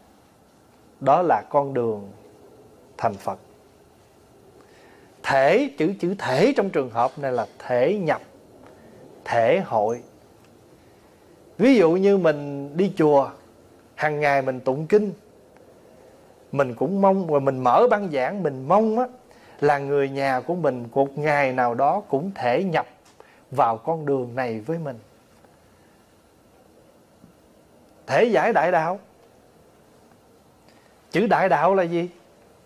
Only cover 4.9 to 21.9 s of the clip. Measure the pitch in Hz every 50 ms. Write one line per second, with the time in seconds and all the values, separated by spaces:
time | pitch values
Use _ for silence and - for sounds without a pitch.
4.9 | - - - _ _ _ - - 139 135 135 143 175 233 294 269 - - 156 175
5.9 | 196 196 - 175 165 - - 123 131 135 180 262 277 - 202 190 170 160 135 123
6.9 | 107 117 120 135 - - 143 135 127 120 127 - - - - - 127 123 127 151
7.9 | 202 214 180 151 139 - - - - - - - - - - - - - - -
8.9 | - - - - - - - - - 120 113 117 151 190 180 - 135 110 104 107
9.9 | 117 123 - - - _ _ _ _ _ _ _ _ - - _ - _ _ _
10.9 | _ _ _ _ _ _ _ _ - - - - - - 185 262 277 226 175 160
11.9 | 165 185 190 202 202 196 175 160 147 147 143 143 143 139 139 143 143 165 196 196
12.9 | 160 - 160 151 147 139 135 123 - - - - _ - _ _ - - _ _
13.9 | _ - - 151 151 147 151 143 143 139 135 131 131 127 120 135 131 147 160 156
14.9 | 208 214 214 202 170 - - _ _ - _ _ - - - - - - - -
15.9 | - - - - - - - - _ _ - - - 139 139 127 117 110 127 156
16.9 | 196 196 196 196 196 196 185 160 151 143 135 135 135 131 127 123 120 165 233 247
17.9 | 220 208 202 185 147 135 - 156 190 208 180 151 135 131 131 135 175 208 226 220
18.9 | 214 226 254 247 - - - - - - - - - - 143 147 147 143 139 139
19.9 | 143 143 139 139 135 139 135 139 131 127 123 - 175 180 160 143 127 123 120 117
20.9 | - 135 139 139 - 147 147 156 147 143 143 131 127 131 123 120 120 120 135 143